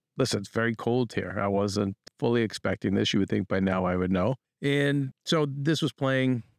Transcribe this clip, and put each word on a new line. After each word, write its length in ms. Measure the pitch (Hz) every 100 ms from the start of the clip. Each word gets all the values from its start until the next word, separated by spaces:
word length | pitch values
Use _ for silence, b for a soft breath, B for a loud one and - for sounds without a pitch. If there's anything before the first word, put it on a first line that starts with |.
| _ -
listen, 260 | 131 101
it's 80 | 98
very 260 | 113 113 113
cold 380 | - 123 120
here. 220 | - 92 95
I 60 | 101
wasn't 500 | 98 101 101 101 95 - -
fully 240 | 120 120
expecting 500 | 110 - 101 95 101
this. 180 | 101 110
You 100 | 101
would 80 | 98
think 180 | 104 95
by 120 | 95
now 260 | 95 92 92
I 100 | 90
would 160 | 92
know. 240 | 92 98 135 _ _
And 520 | 143 143 143 143 135 - -
so 220 | 165 147
this 320 | 139 139 156
was 100 | 147
playing 520 | - 135 131 131 123 -